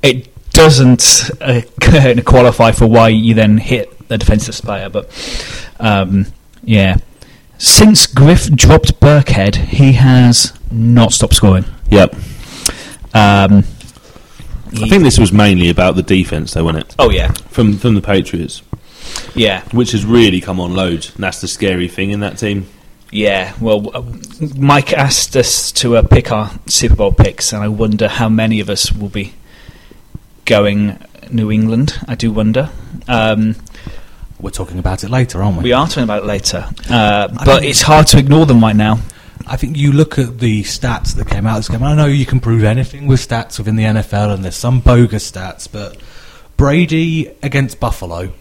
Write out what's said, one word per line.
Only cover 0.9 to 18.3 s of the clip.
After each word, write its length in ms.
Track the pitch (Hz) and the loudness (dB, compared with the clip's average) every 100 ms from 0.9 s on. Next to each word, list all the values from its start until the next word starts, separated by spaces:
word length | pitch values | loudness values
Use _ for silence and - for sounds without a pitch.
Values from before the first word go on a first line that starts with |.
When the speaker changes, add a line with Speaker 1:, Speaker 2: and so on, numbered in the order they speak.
| 123 - - - - | 4 2 0 -2 -8
Speaker 1:
uh, 220 | 139 120 117 - | -2 -2 -4 -2
<laughs> 440 | - 160 135 120 - | 4 4 4 2 4
qualify 460 | 131 123 113 113 | 6 6 4 2
for 140 | - 117 | 4 4
why 220 | 113 113 | 6 4
you 240 | 110 113 | 4 2
then 240 | 113 107 107 | 2 4 2
hit 520 | - 127 101 - - | 0 -4 -4 -14 -8
the 100 | 110 | -2
defensive 380 | - 214 120 110 | 0 0 -2 -10
player, 300 | 113 98 95 | -8 -8 -6
but, 180 | 101 - - - - - - - - | -8 -8 -16 -12 -10 -10 -14 -16 -4
um, 460 | 113 101 95 98 95 - _ _ | 0 0 0 0 -2 -8 _ _
yeah. 340 | - 110 95 90 - - - - _ _ | 0 2 2 0 -4 -18 -20 -20 _ _
Since 500 | - - 214 214 - | 0 4 6 4 2
Griff 420 | 127 139 180 - | 4 6 6 2
dropped 480 | 143 - 156 - - | 2 6 4 2 2
Burkhead, 560 | 143 147 139 104 98 | 4 4 4 2 2
he 380 | - - - 135 | 0 -2 2 4
has 600 | 123 131 127 123 117 - - - | 6 6 6 6 4 0 -6 -8
not 400 | 113 113 120 110 | -2 2 4 4
stopped 220 | - 107 | 0 0
scoring. 300 | - 104 92 95 - - | 2 4 2 0 -8 2
Speaker 2:
Yep. 220 | 101 92 - - - - - - - - - - | 4 4 0 -16 -16 -18 -10 -10 -10 -16 -20 -4
Speaker 1:
Um, 500 | 113 104 101 98 101 - - - - _ - - - - - - | 2 4 4 4 4 2 -6 -20 -20 _ -20 -20 -20 -14 -14 -10
Speaker 2:
I 140 | 110 110 | -8 2
think 140 | 196 | 4
this 140 | 151 - | 4 4
was 140 | 107 | 4
mainly 360 | 104 104 92 87 | 4 4 4 2
about 280 | 82 92 90 | 2 0 0
the 60 | |
defense, 500 | 85 95 90 78 82 | 0 0 0 -4 -6
though, 100 | - | -4
wasn't 220 | 82 80 - | -2 -4 -8
it? 60 | - | 0
Speaker 1:
Oh, 120 | 123 | 0
yeah. 200 | - - - - | 2 -2 -4 -6
Speaker 2:
From, 260 | - 110 101 | 0 0 2
from 180 | 123 | 0
the 60 | 104 | -2
Patriots. 600 | 92 95 87 | 0 -2 -2